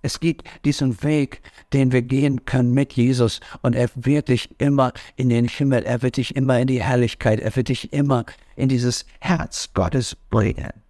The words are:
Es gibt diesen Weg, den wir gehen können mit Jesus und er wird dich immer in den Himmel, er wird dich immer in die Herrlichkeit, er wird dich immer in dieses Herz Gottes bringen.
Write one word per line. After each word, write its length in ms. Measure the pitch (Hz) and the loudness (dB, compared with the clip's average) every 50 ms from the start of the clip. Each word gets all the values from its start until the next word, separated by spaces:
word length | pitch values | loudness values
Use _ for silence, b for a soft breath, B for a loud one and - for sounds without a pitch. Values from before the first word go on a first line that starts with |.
| - | -6
Es 140 | 139 - - | -6 -6 -2
gibt 260 | - 170 160 - - B B B - | -2 -2 -2 -2 -10 B B B 0
diesen 360 | 143 143 - 143 131 117 - | 0 0 2 0 0 0 0
Weg, 400 | - 151 156 151 139 131 - - B B B B B _ | -2 0 0 0 0 -2 -6 -18 B B B B B _
den 220 | - 139 135 127 127 | 2 2 4 4 4
wir 80 | 127 | 2
gehen 420 | 120 123 135 135 139 143 139 120 - | 2 2 0 2 2 2 0 -2 -4
können 300 | - - 127 123 120 123 | -2 0 2 2 4 4
mit 180 | 139 139 - | 2 0 0
Jesus 480 | - 123 120 127 131 123 120 113 - - B B B B | 2 2 2 2 4 2 2 0 0 -4 B B B B
und 120 | - 127 117 | -2 0 0
er 160 | 120 123 120 - | 2 0 -2 -2
wird 320 | 131 117 131 147 147 143 | -4 -2 0 0 0 2
dich 220 | - 127 117 - - - | 0 0 0 0 -6 -6
immer 340 | _ - 143 143 139 131 123 - B B B _ | _ 0 2 2 2 2 0 -2 B B B _
in 140 | - 131 123 | -2 0 2
den 180 | 117 117 120 | 2 2 2
Himmel, 360 | 117 - - 143 139 131 120 - | 0 0 -2 0 2 2 0 0
er 180 | - 120 120 | 0 -4 0
wird 160 | - 127 - | -2 -2 -2
dich 180 | - 120 - - | -2 -4 -4 -2
immer 240 | 139 135 131 127 120 | -2 0 2 2 2
in 80 | 127 | 2
die 160 | 131 131 123 - | 0 0 0 0
Herrlichkeit, 560 | - 131 123 123 110 - - - 120 110 110 | 0 2 2 0 0 -2 -2 0 0 0 2
er 160 | - 113 - | -2 -4 -2
wird 140 | 131 120 - | -2 -2 -2
dich 240 | 131 - - - - | -4 -6 -6 -6 -2
immer 320 | 143 143 143 135 120 113 - - b b b b | -2 0 2 0 0 -2 -6 -14 b b b b
in 100 | - 135 | -2 0
dieses 380 | 131 131 120 120 123 117 - - b b b | 0 0 2 0 0 -2 -2 -8 b b b
Herz 480 | - - 180 156 - - - - - - - | -2 -2 -2 -2 -2 -8 -8 -10 -12 -6 -2
Gottes 440 | - 90 85 - 135 117 - - - - - | -2 -2 0 0 -2 -2 -4 -8 -14 -10 -2
bringen. 440 | - 110 101 98 67 67 67 - - - _ | 0 0 0 0 -2 -4 -8 -12 -12 -16 _